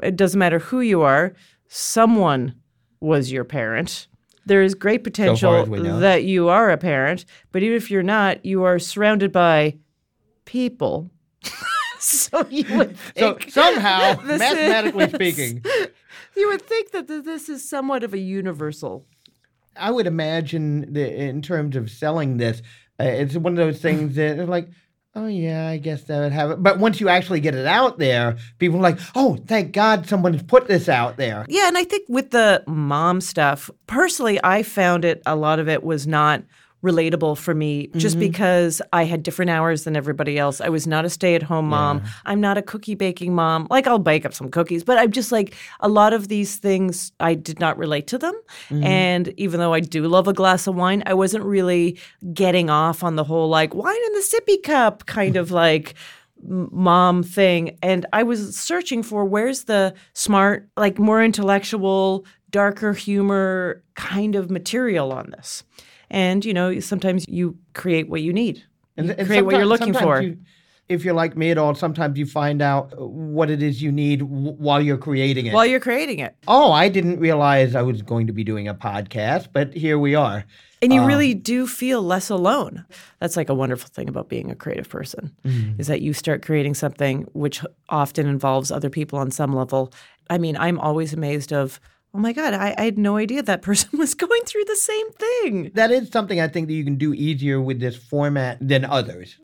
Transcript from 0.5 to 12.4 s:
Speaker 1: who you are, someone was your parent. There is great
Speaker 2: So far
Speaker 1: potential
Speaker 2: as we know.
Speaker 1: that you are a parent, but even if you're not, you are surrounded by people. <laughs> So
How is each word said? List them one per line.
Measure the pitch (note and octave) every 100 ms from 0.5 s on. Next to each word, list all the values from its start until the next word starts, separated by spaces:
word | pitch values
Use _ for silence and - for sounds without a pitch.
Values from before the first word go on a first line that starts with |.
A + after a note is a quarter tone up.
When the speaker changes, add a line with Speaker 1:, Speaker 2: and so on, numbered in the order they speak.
| E3
Speaker 1:
who | - B3+
you | A#3 F3+
are, | D3 C#3 F#3 - _ _ _
someone | - - A3+ A3+ A3+ F3 C3 A#2+ - _ _ _ _
was | D#3 D3+ B2+
your | C3
parent. | A#2+ D3 A2 A2+ F3 - - _ _ _
There | - G3
is | F#3+
great | F#3+ G3+ G#3+
Speaker 2:
So |
far |
Speaker 1:
potential | A#3 F#3+ F#3+ A#2 F3
Speaker 2:
as | E3+ A2
we | G#2
know. | E3+ E3
Speaker 1:
that | F#3+ F3+
you | E3 F#3 E3+
are | F#3+ A3
a | D3
parent, | F3 C#3 C#3 F3+ - - _
but | F#3
even | G#3+ A#3
if | A3+
you're | G3
not, | F3+ G#3+ G3 -
you | - F#3+
are | F#3 F3+
surrounded | F3+ G3+ G#3 G#3+ G3
by | F#3+ E3+ D#3 D3+ D3 _ _ _ _ _ _
people. | - B3 B3 B3 C#3 - F3+ - _ _
<laughs> | - - C6+ C6+ B5 B5
So | - - - D#4+